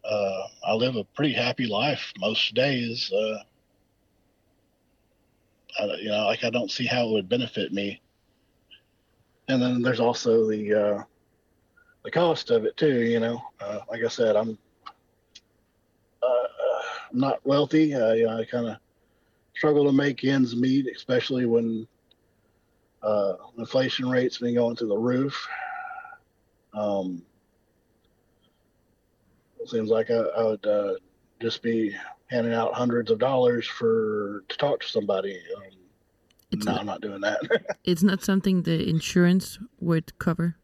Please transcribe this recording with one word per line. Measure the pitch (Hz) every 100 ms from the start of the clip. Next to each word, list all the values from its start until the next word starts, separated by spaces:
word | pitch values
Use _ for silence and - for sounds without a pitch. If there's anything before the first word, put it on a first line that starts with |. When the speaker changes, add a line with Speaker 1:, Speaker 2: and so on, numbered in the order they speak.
Speaker 1:
Uh, | - 107 98 95 98 _ -
I |
live | 110 127 120
a |
pretty | 98 - 147
happy | 120 120 - 123
life | 104 135 143 - -
most | 95 110 -
days. | 110 135 131 117 117 -
Uh, | 101 110 110 - _ _ _ _ _ _ _ _ _ _ _ _ _ _ _ _ _ _ _ _ _ _ -
I, | 104 -
you | 104
know, | 104 107
like, | 110
I | 120
don't | 120 104
see | - 123
how | 123 120
it |
would | 107 92
benefit | 120 120 - 95
me. | 98 101 95 _ _ _ _ _ _ _ - _ _ _ _ _ _ -
And | 131
then | 123 123
there's | 120 117
also | 120 120 120 113 110
the, | 107 104
uh, | 107 104 101 - _ _ _ _ _ _ _ _ _
the | -
cost | - 175 156 -
of | 117
it | 110 -
too, | 156 127
you | 117 117
know. | 117 117 - _
Uh, | 101 104 -
like | 113
I | 113
said, | - 113 104
I'm, | 113 110 _ _ - - _ _ _ - _ _ _ _ _ _ _ _
uh, | 127 123 120 - 131 - - - -
I'm | 123
not | 139 - 135
wealthy. | 143 147 156 156
Uh, | 139 113
you | 113 113
know, | 113
I |
kinda | 113 123 117 110 _ _ _ _ _ _ _
struggle | - 156 147
to | 143
make | 135 143 123
ends | 131 139 123 120
meet, | 131 135 127
especially | - - 123 - 127 123
when, | 117 113 113 117 _ _ _ _ _ _ _ _ _ _ _
uh, | 107 107 98 92 - 117
inflation | 113 135 131 123 127
rates | 127 123 -
been | 120
going | 120 117
through | 117 117
the | 104
roof. | 120 127 139 - - - - - - - - - _ _ _ _ _
Um, | 107 104 98 92 87 85 _ _ _ _ _ _ _ _ _ _ _ _ _ _ _ _ _ _ _ _ _ _ _
it | -
seems | - 107
like | 110 113
I, |
I | 117 107 -
would, | 113 107 107
uh, | 104 101 95 _ _ _ _
just | 113 -
be | 117 113 110 101 - - _
handing | 123 117
out | 113 110
hundreds | 117 123 117 113
of | 110
dollars | 123 131 123 120 113
for, | - 117 113 107 107 101 101 -
to | -
talk | 143 139
to | -
somebody. | 113 101 98 98 95 - -
Um, | - - _ _ _ _ _ _ _
Speaker 2:
It's | - -
Speaker 1:
no, |
Speaker 2:
not, | -
Speaker 1:
I'm | 104
not | -
doing | - 196
that. | 202 208 - - - 196
<laughs> |
Speaker 2:
it's | - 175
not | 196 190
something | - 196 196 185
the | 165 165 -
insurance | 160 - - 175 185 - - - _
would | 170 165 160 -
cover? | - 165 170 165